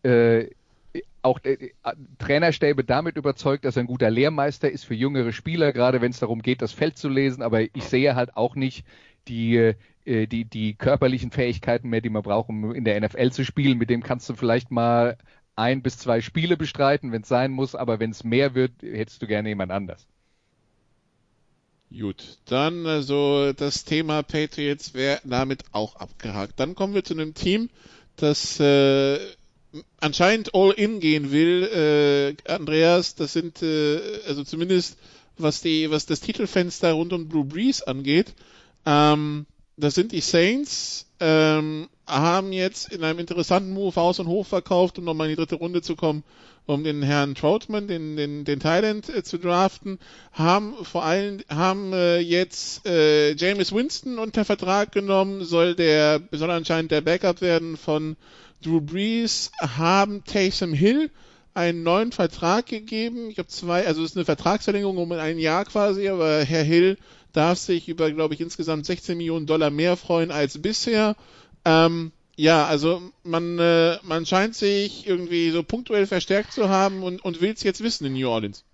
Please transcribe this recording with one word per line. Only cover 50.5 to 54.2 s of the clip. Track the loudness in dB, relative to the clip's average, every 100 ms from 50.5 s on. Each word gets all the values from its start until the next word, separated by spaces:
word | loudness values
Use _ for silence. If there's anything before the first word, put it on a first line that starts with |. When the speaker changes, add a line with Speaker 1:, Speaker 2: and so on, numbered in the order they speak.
| 2 0 -10
Speaker 2:
vor | -8 -4 0
allem, | 0 -2 -8 -8
haben, | -2 0 0 -4
äh, | 0 2 2
jetzt, | 2 0 0 -6 -12 -10 0
äh, | 4 6 6 4
Jameis | 2 0 0 0
Winston | 0 -2 -6 -8
unter | -8